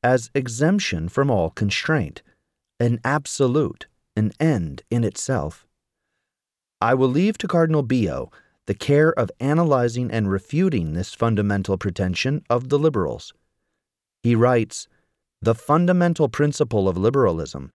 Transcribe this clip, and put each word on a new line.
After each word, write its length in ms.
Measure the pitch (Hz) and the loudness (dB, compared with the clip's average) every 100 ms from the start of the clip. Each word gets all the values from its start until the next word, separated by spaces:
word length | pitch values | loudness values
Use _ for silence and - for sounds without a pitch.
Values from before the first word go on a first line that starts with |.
as 280 | 120 131 110 | 2 0 0
exemption 720 | - 127 113 151 202 190 - 82 | -4 -4 0 0 2 -2 -4 -4
from 220 | - 139 | -2 0
all 200 | 110 82 | 2 0
constraint, 720 | - 104 - - 160 82 - _ _ _ _ _ _ | -2 -4 -2 -2 -2 -2 -10 _ _ _ _ _ _
an 180 | 120 120 | -2 0
absolute, 840 | 123 147 139 - 131 127 131 - - _ _ - | -2 -4 -4 -2 0 2 -2 -6 -18 _ _ -2
an 160 | 107 - | -2 0
end 420 | 160 131 82 69 _ | 0 0 -2 -10 _
in 140 | 120 | -2
itself. 600 | 113 - - 131 73 - _ _ _ _ _ _ _ _ _ _ _ _ | -2 -4 -4 -4 -4 -10 _ _ _ _ _ _ _ _ _ _ _ _
I 120 | 110 | 0
will 120 | 131 131 | 2 2
leave 320 | 131 196 220 | 2 0 -2
to 80 | 180 | -2
Cardinal 380 | 170 160 156 | 2 2 2
Biow 480 | 123 127 101 65 58 - _ _ - | 0 0 0 -2 -8 -14 _ _ -8
the 80 | |
care 380 | 98 - 143 156 | -6 2 4 4
of 180 | - 107 - | 2 -4 -2
analyzing 720 | 131 156 170 135 120 117 123 | -2 0 2 2 2 -2 -4
and 180 | 113 101 | -2 0
refuting 680 | 95 - 151 185 139 80 | -2 -2 -2 0 0 -2
this 200 | 80 90 | -4 -6
fundamental 640 | - 117 107 101 101 95 95 | -2 0 2 0 0 0 -2
pretension 640 | 101 87 92 87 131 147 - | -2 -2 -2 -2 -2 -4 -2
of 180 | 120 131 | -2 0
the 120 | 143 | 0
liberals. 520 | 156 123 82 60 - _ _ _ _ _ _ _ _ _ | 2 0 -4 -6 -14 _ _ _ _ _ _ _ _ _
He 100 | 117 | 0
writes, 540 | 117 120 123 110 - - _ _ _ _ _ | 4 4 2 0 -8 -18 _ _ _ _ _
"The 140 | - | -2
fundamental 760 | 110 - 151 175 180 175 165 147 | -2 2 2 4 2 2 2 0
principle 600 | - 147 143 131 110 95 | 2 -2 0 -2 0 0
of 80 | 90 | 2
liberalism 720 | 101 135 113 82 80 69 67 _ | 0 2 2 0 -6 -10 -14 _